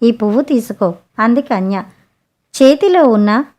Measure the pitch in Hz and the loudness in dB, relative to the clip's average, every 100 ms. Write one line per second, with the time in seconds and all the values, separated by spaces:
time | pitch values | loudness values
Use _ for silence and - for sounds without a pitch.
0 | 233 233 214 220 294 262 233 214 190 180 | -2 0 -2 -2 0 -2 -4 -4 -4 -4
1 | _ - 226 240 277 208 190 196 - _ | _ -4 0 0 -2 -4 -4 -6 -8 _
2 | _ _ _ _ _ - 262 285 403 359 | _ _ _ _ _ 2 2 4 2 2
3 | 277 220 208 220 285 | 2 2 2 0 -4